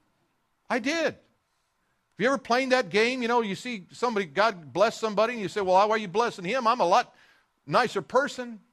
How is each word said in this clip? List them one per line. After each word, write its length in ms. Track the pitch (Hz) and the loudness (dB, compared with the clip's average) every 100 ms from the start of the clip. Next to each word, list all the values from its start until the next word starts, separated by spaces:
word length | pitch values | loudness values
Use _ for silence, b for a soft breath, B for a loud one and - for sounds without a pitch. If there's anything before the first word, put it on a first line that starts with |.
| _ _ _ _ _ _ - | _ _ _ _ _ _ -6
I 100 | 233 | -4
did. 260 | 240 330 302 | -2 -2 -2
Have 1160 | - _ _ _ _ _ _ _ _ _ - | -4 _ _ _ _ _ _ _ _ _ -2
you 40 | 233 | 0
ever 100 | 269 | 0
played 320 | - 247 269 | 0 0 2
that 200 | 254 180 | 0 2
game? 320 | 196 233 262 | 0 0 0
You 60 | 233 | -2
know, 140 | 240 | 0
you 140 | 214 185 | -2 -6
see 320 | 247 220 170 | -8 -10 -14
somebody, 340 | - 247 208 170 | -6 -2 -2 -2
God 460 | 139 226 185 147 | 0 0 0 -4
bless 260 | 165 220 - | 0 2 0
somebody, 360 | 220 196 226 | -2 0 0
and 80 | 240 | -2
you 80 | 185 | -6
say, 120 | 208 | -2
"Well, 140 | 185 185 | 2 4
why 200 | 208 220 | 4 2
are 20 | |
you 100 | 208 | -2
blessing 380 | 196 233 - 180 | -2 -2 -2 -4
him? 220 | 262 220 | 0 2
I'm 120 | 247 | 2
a 60 | 175 | 4
lot 280 | 220 - _ b b b b - | 4 2 _ b b b b -2
nicer 360 | 190 233 196 | 0 2 -2
person. 580 | - 247 277 - 240 214 _ | -2 0 0 -4 -12 -16 _